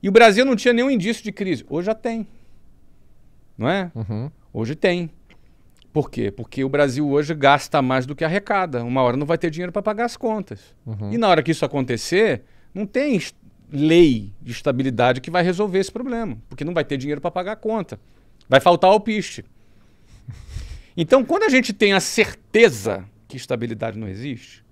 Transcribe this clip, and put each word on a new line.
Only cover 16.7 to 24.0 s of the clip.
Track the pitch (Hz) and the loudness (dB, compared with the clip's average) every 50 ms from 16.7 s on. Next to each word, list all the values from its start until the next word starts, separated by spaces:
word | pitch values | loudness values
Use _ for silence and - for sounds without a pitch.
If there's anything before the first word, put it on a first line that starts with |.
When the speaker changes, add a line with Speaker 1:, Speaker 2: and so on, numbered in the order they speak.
| 180 | -2
Speaker 1:
vai | 170 147 | -2 -2
ter | - 147 | -2 -4
dinheiro | 139 127 147 147 147 | -6 -4 -4 -6 -4
pra | - 175 | -6 -6
pagar | 165 180 185 180 214 | -6 -6 -6 -6 -10
a | |
conta. | 214 - 214 220 220 190 - - - _ _ _ _ _ _ _ _ _ - | -8 -6 -4 -4 -4 -6 -8 -12 -16 _ _ _ _ _ _ _ _ _ 4
Vai | 127 135 | 4 4
faltar | - 175 175 170 185 185 | 6 6 4 6 6 6
alpiste. | 202 214 202 220 220 214 185 - - - 98 - _ _ _ _ _ _ _ _ _ _ _ _ - - - - | 4 4 2 0 -4 -4 -4 -6 -10 -14 -18 -18 _ _ _ _ _ _ _ _ _ _ _ _ -20 -20 -20 -20
<laughs> | - - - - - - - - - - - - _ | -18 -18 -18 -14 -12 -12 -12 -12 -14 -18 -18 -16 _
Então, | - 165 160 - 269 247 | -6 0 4 4 4 4
quando | - 320 403 440 | 2 0 0 2
a | 440 | 4
gente | 269 240 - - 208 | 2 2 2 0 -2
tem | - 226 202 196 | 2 2 4 4
a | 190 | 2
certeza | 185 - - - 214 - - - _ _ _ 214 233 226 139 107 98 110 101 95 92 101 _ _ _ _ | 0 0 0 0 0 0 -2 -14 _ _ _ 6 6 6 6 2 -4 -4 -4 -4 -8 -14 _ _ _ _
que | - | -18
estabilidade | 131 123 - 131 117 113 117 113 107 110 113 101 | -16 -8 -6 -6 -4 -4 -6 -6 -6 -8 -8 -8
não | 107 | -8